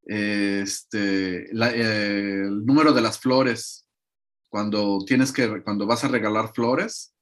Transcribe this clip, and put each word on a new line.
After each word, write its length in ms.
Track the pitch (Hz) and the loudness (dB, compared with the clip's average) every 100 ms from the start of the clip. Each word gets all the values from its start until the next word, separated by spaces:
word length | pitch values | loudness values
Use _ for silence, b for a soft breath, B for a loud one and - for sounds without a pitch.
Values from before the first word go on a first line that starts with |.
| - | -6
Este, 1500 | 104 104 104 101 98 101 - - 107 101 98 92 90 - | -4 -2 0 0 0 -2 -8 -6 -2 0 0 0 -4 -6
la, 200 | 113 117 | -2 -2
eh, 680 | 117 113 107 104 101 101 98 | 0 0 0 0 -2 -2 -2
el 220 | 98 101 113 | -2 -2 4
número 280 | 143 156 | 6 6
de 80 | 123 | 4
las 180 | 113 - | 2 0
flores. 680 | 131 127 127 113 - - _ _ _ _ _ _ _ | 2 2 2 -2 -8 -16 _ _ _ _ _ _ _
Cuando 500 | 101 104 107 101 98 98 | -4 -2 0 0 0 2
tienes 260 | 127 131 | 2 2
que, 320 | 135 117 107 | 0 -2 -2
cuando 240 | - 104 101 | -4 -4 0
vas 160 | 117 | 0
a 60 | 139 | 0
regalar 440 | 123 107 107 113 | 0 0 0 -2
flores 640 | - 117 135 214 - - _ | -2 0 0 -2 -8 -16 _